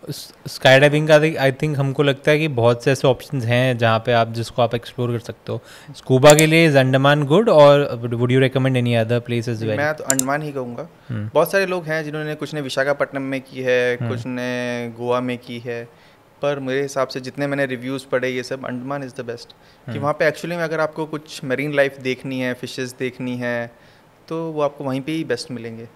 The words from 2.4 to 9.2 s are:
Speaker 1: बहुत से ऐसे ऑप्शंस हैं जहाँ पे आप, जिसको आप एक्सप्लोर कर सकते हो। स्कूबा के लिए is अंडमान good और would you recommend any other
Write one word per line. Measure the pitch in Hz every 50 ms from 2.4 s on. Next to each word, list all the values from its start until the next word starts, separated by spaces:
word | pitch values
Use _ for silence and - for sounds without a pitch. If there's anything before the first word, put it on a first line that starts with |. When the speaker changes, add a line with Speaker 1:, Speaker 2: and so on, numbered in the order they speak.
| 160 160
Speaker 1:
बहुत | 139 120 113 120 120 120 -
से | 143
ऐसे | 135 127 - 139
ऑप्शंस | 123 - - - - 135 117
हैं | 110 120 123 127 131 127 113
जहाँ | 117 113 113 113
पे | 110 131
आप, | 120 117 113 113
जिसको | 113 117 113 - - -
आप | 120 113 127
एक्सप्लोर | 120 - - - - 123 120
कर | 120 117
सकते | - - 120 _ _ -
हो। | 110 113 - - - - - - 143
स्कूबा | - - - 131 131 131 147 151
के | 151 160
लिए | 156 156 165 165 160
is | 143
अंडमान | 135 131 131 131 135 135 143 147 151 147
good | 131 147 190 233 233
और | 185 151 147 143 143 143 143 - - 120 117
would | 120 120 117
you | 123 123 127 131
recommend | 135 127 - 135 131 135
any | 131 123 120 120 120 117 113
other | 110 120 120